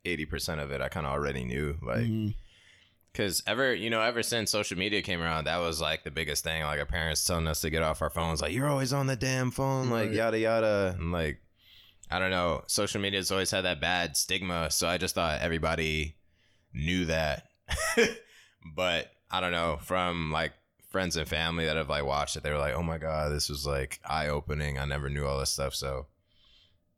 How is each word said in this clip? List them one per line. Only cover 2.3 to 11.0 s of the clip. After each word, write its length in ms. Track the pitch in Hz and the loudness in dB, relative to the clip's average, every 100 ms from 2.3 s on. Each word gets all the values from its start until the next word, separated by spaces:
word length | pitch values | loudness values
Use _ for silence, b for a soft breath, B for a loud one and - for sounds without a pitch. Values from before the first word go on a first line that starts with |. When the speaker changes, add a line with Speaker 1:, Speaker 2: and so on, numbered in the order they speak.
| - b b b b b b _ | -4 b b b b b b _
Speaker 1:
'cause 300 | - 101 - - | -2 0 0 0
ever, 260 | 113 135 | 2 2
you 160 | 98 113 | 2 0
know, 120 | 113 | 2
ever 220 | 113 117 | 2 2
since 260 | - 117 101 | 0 0 2
social 260 | 107 101 90 | 0 0 -2
media 240 | 101 104 | 0 0
came 180 | 101 87 | 0 0
around, 220 | 82 80 76 | 0 0 0
that 120 | 87 | 0
was, 240 | 82 76 | 0 0
like, 220 | 76 80 82 | 0 -2 -4
the 60 | |
biggest 340 | 73 76 73 82 | -4 -2 -2 -2
thing. 180 | 80 | -2
Like, 160 | 76 73 | -2 -2
our 60 | 73 | -2
parents 400 | 87 80 73 - | -2 0 0 0
telling 220 | 85 80 | 2 2
us 120 | 76 | 0
to 80 | 80 | 0
get 140 | 80 | 2
off 180 | 80 76 | 2 0
our 80 | 78 | -2
phones, 300 | 85 82 78 | 0 0 0
like, 120 | 76 | 0
"You're 160 | 117 143 | 0 0
always 240 | 135 131 | 0 0
on 140 | 139 135 | 0 0
the 100 | 120 | 0
damn 340 | 131 131 127 | 0 0 0
phone," 380 | - 135 135 123 | 0 0 2 2
like, 180 | 113 110 | 2 2
Speaker 2:
Right. 60 | 110 | 2
Speaker 1:
yada, 240 | 113 113 | 2 4
yada. 560 | 110 113 110 101 95 | 4 4 4 4 2
And, 140 | 90 | 0